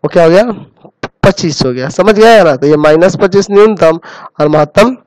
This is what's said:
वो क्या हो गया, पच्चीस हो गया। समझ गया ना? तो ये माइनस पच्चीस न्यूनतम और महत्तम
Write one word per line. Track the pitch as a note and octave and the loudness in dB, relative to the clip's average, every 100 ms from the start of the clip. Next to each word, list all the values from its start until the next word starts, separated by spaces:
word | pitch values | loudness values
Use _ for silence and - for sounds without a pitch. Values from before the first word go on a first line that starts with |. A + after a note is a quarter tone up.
वो | D#3 | -2
क्या | F3+ | 0
हो | E3 | 2
गया, | F3+ A#3+ F#3+ - _ - _ - _ | 2 0 -8 -16 _ -20 _ -18 _
पच्चीस | G3+ - E3+ C#3+ C3 | -4 -2 -6 -6 -6
हो | |
गया। | B2+ B2+ | -6 -8
समझ | - F#3 G#3 | -4 -2 2
गया | A3 A3+ | 4 4
ना? | E3+ C3 | 2 0
तो | C#3+ | 0
ये | D3+ | 0
माइनस | D3+ D#3 F#3 E3+ | 2 2 0 0
पच्चीस | F#3+ G3 G3 | -2 -2 0
न्यूनतम | G3+ A3 G3 E3 E3 - - - - | 2 2 2 0 -2 -10 -20 -20 -4
और | D3+ | -2
महत्तम | D3+ D3+ - A#3 B3+ | 0 0 0 0 -2